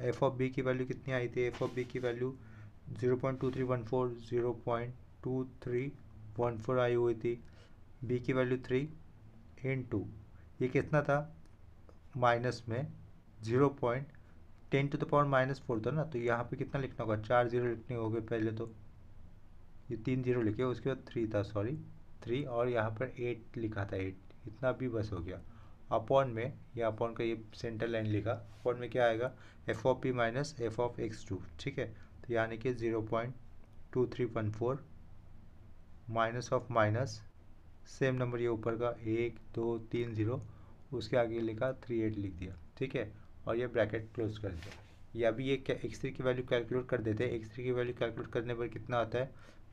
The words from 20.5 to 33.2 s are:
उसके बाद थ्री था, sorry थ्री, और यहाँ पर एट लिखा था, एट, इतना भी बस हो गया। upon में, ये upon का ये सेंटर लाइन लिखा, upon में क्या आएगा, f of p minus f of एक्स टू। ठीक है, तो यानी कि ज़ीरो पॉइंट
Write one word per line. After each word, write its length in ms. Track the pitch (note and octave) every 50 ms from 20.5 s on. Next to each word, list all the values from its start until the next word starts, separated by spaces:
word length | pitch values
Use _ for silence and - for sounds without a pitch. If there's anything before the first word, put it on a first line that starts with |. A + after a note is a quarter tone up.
| G#2 A2
उसके 260 | B2+ B2+ B2 A#2 - C3+
बाद 140 | C3 C3 - -
थ्री 180 | - A#2 A2+ G#2+
था, 140 | A2+ G#2 G2+
sorry 320 | - - G#2 G2+ A#2 D3+ D#3 D#3+ - - - - - - -
थ्री, 200 | - A#2 A#2+ C#3 C#3+
और 240 | C3+ A#2+ A#2+ A#2+ B2
यहाँ 220 | A#2+ A2+ G#2+ A2+
पर 240 | A2 A2 C3 - A2 A#2+
एट 380 | A#2+ A#2+ A#2 A2+ - - - A#2+
लिखा 260 | A2+ G#2+ G#2 G2+ G2
था, 120 | - G2+
एट, 200 | F#2+ F#2+ F#2+ F#2 - - - - - -
इतना 260 | G#2+ G#2 - C3 B2+
भी 160 | B2 B2+ C3 B2
बस 220 | A2+ A2+ G#2+ G#2+
हो 80 | G2+ F2
गया। 200 | E2 F2+ F2+ E2+ - - - - - - - - - -
upon 340 | A#2+ A2+ G#2+ - C3+ C3+ C#3
में, 260 | B2+ A2+ A2 A#2 C#3 - - - - -
ये 80 | A#2 A#2
upon 320 | A2 A2 A2 A#2 A#2 A2+
का 80 | A2+ A#2
ये 180 | A2+ A2+ A2 A2 - -
सेंटर 340 | - - A#2+ A2+ A2 A#2+ A#2
लाइन 180 | A2+ A2+ A2
लिखा, 320 | A2 G#2+ G2+ - A2 B2+ - - - -
upon 240 | - - B2+ A#2+ B2
में 80 | B2 A2+
क्या 160 | - B2+ A#2+
आएगा, 260 | A#2 A2+ A2+ B2 C#3+ - - - - - - - -
f 100 | A2+ A2 -
of 100 | C3 B2+ C3
p 100 | - B2+ B2 B2
minus 360 | A#2 A2+ A2+ C3 C#3+ - - - A#2+
f 140 | A2 A2 -
of 200 | A#2+ A#2+ - -
एक्स 260 | A#2+ A2 A2 - - -
टू। 120 | F#2+ F2+ - - - -
ठीक 180 | - C#3 - -
है, 80 | A#2 G#2+ G#2+ - - - - - -
तो 60 | - A#2
यानी 240 | A2+ A2+ A2+ A2+ A2
कि 140 | - C3 B2
ज़ीरो 260 | A2+ A#2 A#2 A2+ A2+
पॉइंट 320 | A2 A2 A#2 A2+